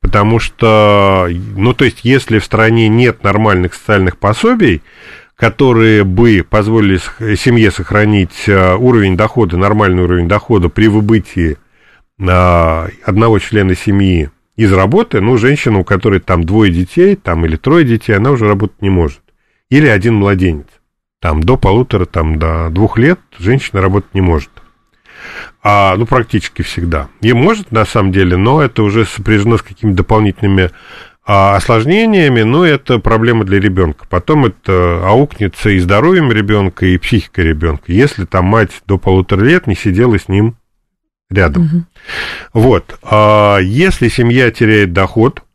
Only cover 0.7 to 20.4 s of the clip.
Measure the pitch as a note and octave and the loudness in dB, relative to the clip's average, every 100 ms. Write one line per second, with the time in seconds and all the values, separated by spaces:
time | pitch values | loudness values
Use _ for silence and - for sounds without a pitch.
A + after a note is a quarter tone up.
0.7 | G#2+ G#2 G2+ G2 F#2+ F2+ F2 G#2 G2 G#2+ | 4 4 4 2 2 0 -4 -8 -4 -2
1.7 | B2 C3 - A#2 C3+ - A2 - G#2+ A2 | 0 -2 -2 0 0 0 -2 -2 0 2
2.7 | A#2 A2 A2+ B2 A2 G2+ G2+ A2 F#2+ F2 | 2 2 2 0 0 -2 0 0 0 -2
3.7 | - - G#2 F#2 - G2+ G#2+ A3 B3 D#3+ | -8 -2 0 0 -2 -4 0 0 2 0
4.7 | D#2+ - - - - _ _ A#2 - C3+ | 0 -6 -20 -20 -20 _ _ -4 0 2
5.7 | A#2 A2+ G#2+ G2 F#2 A#2 G2+ D#2+ G#2+ G#2 | 4 4 2 2 2 2 2 0 -2 0
6.7 | A2+ G2+ F#2 - - A2 G#2 - A#2+ G#2+ | 0 0 -2 -4 -10 -6 -2 0 2 2
7.7 | - E2+ G#2 G#2+ G#2 F#2 - - G2 F#2 | 0 -4 0 2 2 0 -4 0 2 2
8.7 | F#2 B2+ A#2+ G2 F2+ G#2+ - G#2 E2+ G2 | 2 2 2 2 0 -2 0 -2 0 0
9.7 | G#2+ G2+ F2+ F2+ F2+ E2+ G2+ - A2 F2 | 2 2 0 0 0 0 -2 0 0 0
10.7 | - A2 G#2+ G#2 A2+ - - E2+ D2 _ | 2 2 2 2 0 -2 -4 -4 -4 _
11.7 | _ _ _ _ _ F#2 F#2 F2+ F2 E2 | _ _ _ _ _ 0 2 2 2 0
12.7 | D#2+ E2 - - G2 A#2 G#2+ - A2 F#2+ | -2 -6 -10 -4 0 2 0 0 -2 0
13.7 | F2+ - G2 G2 F2 D2 _ _ - A2 | -2 -2 0 2 0 -2 _ _ -2 0
14.7 | F#2+ F#2+ E3+ A#3 A#2 G2 B2 A#2 D3 - | 2 2 0 0 -2 0 2 2 0 0
15.7 | G#2 F2+ F#2+ A2 G2 - F2+ E2 G#2 G#2 | -2 -2 -2 0 -2 -2 -2 0 2 2
16.7 | E2+ F#2 - F#3 G3 - E2 E2 D#2+ - | 0 -4 0 0 0 -4 -4 -2 -4 0
17.7 | E3 C#3 A2+ - G2+ A#2+ C3+ G#2+ G#2 G#2 | 0 2 -2 -2 -2 0 0 0 0 -4
18.7 | _ G2 F#2 D#2+ - _ _ _ _ _ | _ -2 0 -2 -6 _ _ _ _ _
19.7 | C3+ D3+ G#2+ G#2+ A2 G2 G2 | 2 2 2 2 0 0 0